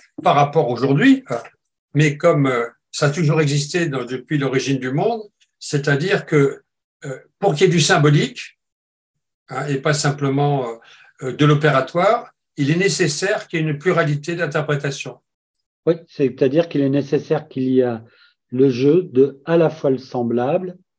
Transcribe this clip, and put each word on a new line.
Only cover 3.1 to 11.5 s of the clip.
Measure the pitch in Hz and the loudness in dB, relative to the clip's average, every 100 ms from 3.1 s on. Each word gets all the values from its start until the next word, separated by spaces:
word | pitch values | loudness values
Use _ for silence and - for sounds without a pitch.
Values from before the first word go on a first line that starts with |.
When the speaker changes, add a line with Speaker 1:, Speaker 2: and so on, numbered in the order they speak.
Speaker 1:
toujours | 180 151 160 | 0 0 2
existé | 143 147 - 180 165 | 2 0 -2 -4 -2
dans, | 131 | -4
depuis | 120 127 - 151 | -8 -10 -4 -4
l'origine | 131 131 135 131 | -2 -2 -2 -4
du | 127 | -2
monde, | 143 214 226 - _ _ _ | -2 -2 -2 -8 _ _ _
c'est-à-dire | - 147 147 139 185 180 - | -6 -4 0 -2 0 -2 0
que, | 151 139 - _ _ _ _ | 2 2 -2 _ _ _ _
euh, | 147 127 - _ | -14 -14 -16 _
pour | 196 | -2
qu'il | 147 | 2
y | |
ait | 185 | 2
du | 165 | 4
symbolique, | 143 175 147 151 - - - _ _ _ _ _ _ _ _ _ _ | 2 4 4 4 2 -6 -18 _ _ _ _ _ _ _ _ _ _
hein, | 131 143 | -8 -4
et | 135 | -2
pas | 156 | 0
simplement, | 147 147 143 139 135 147 139 117 | 0 0 -2 -2 0 0 0 -4
euh, | 117 - - _ _ | -10 -18 -20 _ _
euh, | 131 | -10
de | 117 | 0
l'opératoire, | 147 | 2